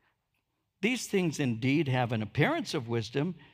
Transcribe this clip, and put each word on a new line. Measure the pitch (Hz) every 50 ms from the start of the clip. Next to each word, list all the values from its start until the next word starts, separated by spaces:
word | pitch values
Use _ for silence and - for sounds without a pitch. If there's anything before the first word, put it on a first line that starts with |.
| _ _ _ _ _ _ _ _ _ _ _ _ _ _ _ _
These | - 220 254 226 - -
things | - 196 180 165 143 -
indeed | 147 123 113 110 113 127 135 160 165 135
have | 123 127 127 110
an | 120 110
appearance | 110 107 - 127 151 240 311 339 254 - -
of | 156 117 117
wisdom | 117 117 107 - - 139 147 185 175 - - -